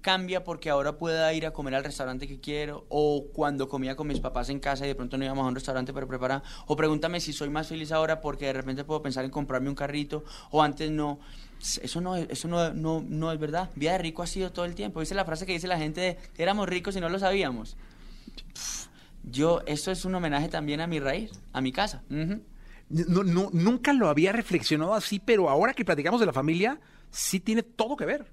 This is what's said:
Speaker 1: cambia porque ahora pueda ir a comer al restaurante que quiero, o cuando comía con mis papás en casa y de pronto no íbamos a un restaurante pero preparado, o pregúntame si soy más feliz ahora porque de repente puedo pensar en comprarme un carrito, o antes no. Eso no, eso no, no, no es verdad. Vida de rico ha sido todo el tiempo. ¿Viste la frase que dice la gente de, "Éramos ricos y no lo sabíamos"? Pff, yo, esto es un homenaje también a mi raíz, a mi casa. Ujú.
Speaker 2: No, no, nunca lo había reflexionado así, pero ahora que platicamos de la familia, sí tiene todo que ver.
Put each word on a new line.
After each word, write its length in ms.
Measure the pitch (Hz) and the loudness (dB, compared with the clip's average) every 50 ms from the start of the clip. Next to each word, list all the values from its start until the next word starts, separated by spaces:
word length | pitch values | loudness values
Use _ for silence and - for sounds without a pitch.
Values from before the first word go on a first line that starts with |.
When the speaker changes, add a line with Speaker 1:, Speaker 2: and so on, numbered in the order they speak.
Speaker 1:
cambia 440 | - 196 185 185 185 180 185 185 175 | 4 4 2 2 2 0 -2 -2 -2
porque 260 | 180 165 - - 160 | -4 -8 -4 0 2
ahora 260 | 147 139 139 147 147 | 2 2 2 0 -2
pueda 340 | - 165 170 160 160 160 160 160 | -2 -2 0 2 4 4 4 2
ir 100 | 160 156 | 2 -2
a 60 | 160 - | -4 -4
comer 220 | - 143 135 131 | -6 -6 -2 -2
al 100 | 135 139 | -2 -2
restaurante 420 | 147 143 - 139 127 127 131 139 | -2 -6 -4 -4 -4 -4 -6 -8
que 140 | 139 139 131 | -8 -10 -10
quiero, 460 | - 147 147 147 151 147 147 147 - - | -8 -6 -4 -4 -4 -6 -8 -10 -10 -4
o 380 | - 147 151 147 147 147 143 147 - | 0 4 4 4 4 2 -2 -4 -2
cuando 340 | - 151 143 143 135 135 135 | 0 0 0 2 0 -2 -2
comía 280 | - 135 131 131 135 | -2 -2 -2 -4 -4
con 100 | 135 156 | -4 -4
mis 120 | 147 139 127 | -2 -2 -2
papás 300 | - 131 - 127 123 123 | -2 -2 -2 -2 -2 -2
en 100 | 139 139 | -4 -2
casa 280 | 135 143 139 131 139 | -2 -2 -2 0 -2
y 20 | 139 | -4
de 60 | 139 | -4
pronto 240 | - 127 123 135 131 | -4 -4 -6 -4 -4
no 80 | 135 | -4
íbamos 180 | 135 135 139 135 | -2 -2 0 0
a 40 | 127 | 0
un 60 | 123 | 0
restaurante 380 | 131 131 - 131 131 127 131 139 | -2 -4 -2 -2 -2 -2 -4 -4
pero 160 | 143 131 131 | -6 -6 -6
preparado, 340 | 131 123 123 127 135 139 - - - - - | -4 -2 0 0 0 -2 -4 -10 -14 -14 -4
o 80 | - 151 | -2 0
pregúntame 460 | 143 156 156 156 147 156 165 175 175 | 2 2 2 2 2 0 -2 -2 -2
si 140 | 165 156 143 | -4 -6 -6
soy 160 | - 151 143 | -6 -4 -2
más 180 | 147 151 156 156 | -2 -4 -4 -4
feliz 240 | 165 160 156 151 160 | -6 -8 -4 0 2
ahora 300 | 156 160 160 160 156 - | 2 4 2 2 0 -2
porque 240 | 151 139 131 139 | -6 -4 -2 -2
de 80 | 135 131 | -2 -2
repente 280 | 131 131 131 131 135 143 | -2 -4 -4 -6 -6 -4
puedo 180 | 147 156 151 151 | -4 -4 -2 -2
pensar 240 | 143 123 131 127 | -2 -2 -2 -4
en 40 | 135 | -4
comprarme 380 | 131 151 143 - 131 127 131 139 | -2 -4 -4 -2 -2 -2 0 -2
un 60 | 143 | -2
carrito, 500 | 135 147 139 143 147 147 143 - 151 151 - - - - - | -4 -4 -4 -2 -4 -4 -4 -6 -8 -8 -10 -16 -18 -14 0
o 120 | - 151 151 | 4 4 4
antes 280 | 147 143 147 160 151 | 4 4 0 -2 -2
no. 300 | 156 151 151 147 143 143 - - - - - - - - - - - - - | 0 0 0 0 -2 -6 -10 -16 -16 -16 -16 -18 -16 -10 -6 -6 -6 -4 -6
Eso 180 | 123 - 165 175 | -6 -4 -2 -2
no, 140 | 185 185 | -2 -2
eso 300 | 180 165 - - 131 - 165 | -2 -2 -4 -6 -6 -4 0
no, 260 | 170 170 170 165 - | 2 2 2 2 2
no, 280 | 160 156 160 160 160 - | 0 0 0 0 0 -2
no 260 | - 151 156 160 165 160 | -2 -2 -2 0 -2 -2
es 60 | 151 | -2
verdad. 320 | 156 151 156 170 190 180 - | -4 -2 -2 -2 -2 -2 -4
Vida 180 | 143 143 156 180 | -2 0 2 2
de 60 | 190 | 2
rico 240 | 165 165 160 - 175 | 0 -2 -4 -4 -6
ha 40 | |
sido 260 | 170 - 190 185 185 - | -4 -2 -4 -4 -4 -2
todo 120 | - 175 | -4 -4
el 80 | 175 170 | -4 -4
tiempo. 260 | 175 202 208 175 165 | -6 -6 -6 -4 -4
¿Viste 140 | 160 156 190 | -4 -2 0
la 100 | 196 190 | -2 0
frase 220 | 165 160 160 196 | 0 -2 -4 -2
que 60 | 185 185 | -4 -4
dice 140 | 170 165 | -2 0
la 120 | 185 180 165 | 0 0 0
gente 220 | 156 151 156 170 | 0 -2 -2 0
de, 180 | 180 185 175 180 - - - | 0 0 0 -2 -10 -16 -4
"Éramos 320 | - 165 180 202 214 202 175 | 0 0 2 2 2 0 0
ricos 260 | 175 180 180 202 190 | -2 -2 -2 -2 -4
y 40 | 190 | -2
no 80 | 175 165 | -2 0
lo 100 | 175 196 | 0 2
sabíamos"? 580 | 196 185 196 196 185 139 123 113 107 - - - - - - - - - - - - - - - - - - | 2 2 4 4 2 0 -2 -4 -6 -10 -12 -14 -14 -18 -18 -18 -18 -18 -18 -16 -18 -16 -16 -16 -16 -14 -12
Pff, 340 | - - - - - - - - - - - - - - | -10 -8 -8 -8 -8 -10 -14 -18 -20 -20 -20 -20 -16 -14
yo, 400 | - 120 127 151 165 175 - - | -8 0 2 4 4 4 4 2
esto 240 | - 151 147 - 190 | -2 -4 -2 -2 -2
es 140 | 190 175 - | -4 -2 -2
un 100 | 185 185 | -2 -2
homenaje 340 | 180 175 160 147 139 151 170 | 0 0 2 2 2 0 0
también 320 | - - 151 147 147 151 165 | -2 -2 -2 -2 -2 -2 -2
a 40 | |
mi 120 | 170 165 151 | -2 -2 0
raíz, 300 | 139 139 139 185 226 214 - - - - - | 0 0 -2 -2 -4 -8 -10 -16 -16 -6 -4
a 60 | 131 131 | -2 -2
mi 100 | 131 131 | 0 2
casa. 300 | - 202 214 - - - - | 0 0 0 0 -8 -10 -6
Ujú. 320 | 135 147 160 170 202 220 - - - - - - - - - - | -4 -2 -2 -2 -4 -6 -8 -14 -20 -20 -18 -18 -20 -20 -12 -2
Speaker 2:
No, 320 | - 160 170 156 170 185 202 | 0 0 2 4 4 4 6
no, 260 | 185 170 180 196 196 - | 6 4 4 2 4 2
nunca 400 | 165 170 208 247 247 - 294 285 | 4 6 6 4 4 4 4 6
lo 140 | 269 220 160 | 6 6 6
había 220 | 147 143 160 190 202 | 6 6 4 4 4
reflexionado 600 | 226 208 - 185 170 - - 156 151 156 175 214 | 2 0 2 0 0 2 2 2 2 2 2 2
así, 260 | 214 - - 208 196 | 0 0 -2 -4 -4
pero 280 | - - 233 208 185 151 | 4 4 6 6 6 6
ahora 240 | - 156 190 240 269 | 6 6 6 4 4
que 100 | - 226 | 0 2
platicamos 340 | 175 170 143 139 165 202 247 | 4 4 4 4 4 4 6
de 60 | 214 | 4
la 60 | 170 139 | 4 4
familia, 460 | 135 135 151 165 170 196 226 277 320 - - - - - - | 2 2 4 4 4 4 2 0 -2 -10 -20 -20 -20 -20 -12
sí 300 | - - - - - 190 | -6 -4 -2 0 0 0
tiene 220 | 180 - 220 226 226 | 2 4 2 2 2
todo 340 | 233 - - 220 233 294 | 0 0 0 0 0 2
que 80 | 277 - | -2 0
ver. 200 | 151 247 294 - - | 0 0 -2 -4 -10